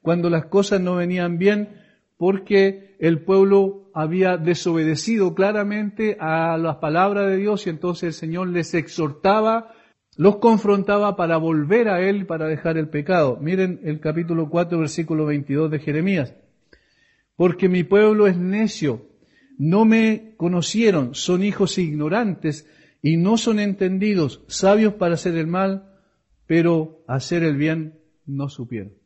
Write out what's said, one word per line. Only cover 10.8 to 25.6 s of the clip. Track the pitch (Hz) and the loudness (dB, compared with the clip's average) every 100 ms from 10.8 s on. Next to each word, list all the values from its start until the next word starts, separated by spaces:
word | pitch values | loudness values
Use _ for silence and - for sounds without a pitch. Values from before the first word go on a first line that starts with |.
| 196 202 208 190 | 2 0 0 -2
para | 165 165 | 0 0
volver | 165 156 147 220 226 | 0 0 2 2 2
a | 180 185 | 0 0
Él, | 202 175 | -2 -4
para | 160 156 | -6 -4
dejar | 156 165 160 | -4 -2 -2
el | 156 | -4
pecado. | 147 143 185 143 120 | -4 0 2 2 0
Miren | 151 185 185 175 | -4 -2 -2 -4
el | 160 151 | -8 -6
capítulo | 156 156 170 165 151 | -4 -4 -2 -4 -2
cuatro, | 170 170 170 | -2 0 -2
versículo | 156 165 165 160 151 | -2 -4 -4 -2 -2
veintidós | 147 143 139 156 | -2 -2 -2 -2
de | 151 | -2
Jeremías. | 151 147 185 185 131 - _ _ _ _ _ _ _ _ _ - | -4 -2 0 -2 -4 -10 _ _ _ _ _ _ _ _ _ 0
"Porque | 175 170 185 | 0 2 0
mi | 180 | 2
pueblo | 170 196 214 214 208 | 2 4 4 4 4
es | 175 | 2
necio, | 180 208 220 - 147 110 - _ _ _ _ - | -2 -2 -2 -2 -4 -4 -10 _ _ _ _ -4
no | 147 196 226 | 0 4 4
me | 220 220 214 - _ | 4 2 0 -6 _
conocieron, | 170 180 - 214 226 175 123 | -2 -2 -2 2 2 2 -2
son | - - 180 | -6 -2 0
hijos | 202 190 190 - | 0 0 -2 0
ignorantes | 165 151 151 202 226 165 160 147 _ _ _ _ | -4 -2 -2 -2 -2 -4 -6 -8 _ _ _ _
y | 143 165 | 0 2
no | 180 226 | 2 2
son | 233 214 | 2 0
entendidos, | 208 196 185 190 208 196 143 - - | -2 -2 -2 0 0 0 -2 -4 -12
sabios | - 190 208 214 208 | 0 4 4 4 2
para | 175 | -2
hacer | 165 185 165 | -2 -2 -4
el | 160 | -2
mal, | 180 | -2